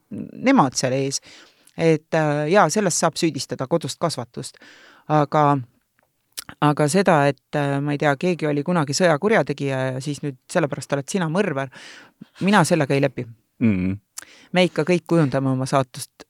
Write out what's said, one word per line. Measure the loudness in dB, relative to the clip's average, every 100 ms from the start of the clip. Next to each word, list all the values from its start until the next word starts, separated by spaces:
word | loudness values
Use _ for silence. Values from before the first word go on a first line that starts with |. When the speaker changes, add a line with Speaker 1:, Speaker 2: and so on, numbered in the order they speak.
| -8
Speaker 1:
nemad | -14 -14 -6 2 4 2 0
seal | -2 -2
ees. | -4 -6 -10 -20 -20 _ _ -2
Et, | 0 0 0
äh, | -2 0 0 2
jaa, | 4 4
sellest | 2 0 0
saab | -2
süüdistada | 0 -2 -2 -8 -8 -2
kodust | -2 -4 -6
kasvatust. | -6 -6 -10 -10 -14 -16 -20 -20 -20 -16 -2
Aga, | 0 2 2 4 2 -2 _ _ _ _ _ _ -18 -16 -2 0
aga | 2 2
seda, | 2 4 4 4
et, | 0 _
äh, | -4 -2 -2
ma | -2
ei | -2
tea, | 0 0
keegi | -2 -2 -2
oli | -2 0
kunagi | 0 0 2
sõjakurjategija | 2 2 2 0 0 -2 -4 -2 -4
ja | -4
siis | -8 -8
nüüd | -8 -12 -6
sellepärast | -2 -2 -4 -6 -6
oled | -4
sina | -4 -2
mõrvar, | -2 -2 -4 -8 -10 -20 -20 -20 _ -20 -6
mina | 2 4 4
sellega | 2 2 2
ei | 0
lepi. | -2 -12 -14 _ -2
Speaker 2:
Mhm. | 0 2 0 -4 _ -20 -20 -20 -4
Speaker 1:
Me | 2
ikka | 2 2
kõik | 0 0 2
kujundame | 2 2 0 -2
oma | -2 0
saatust | 0 0 -6 -16 _ -16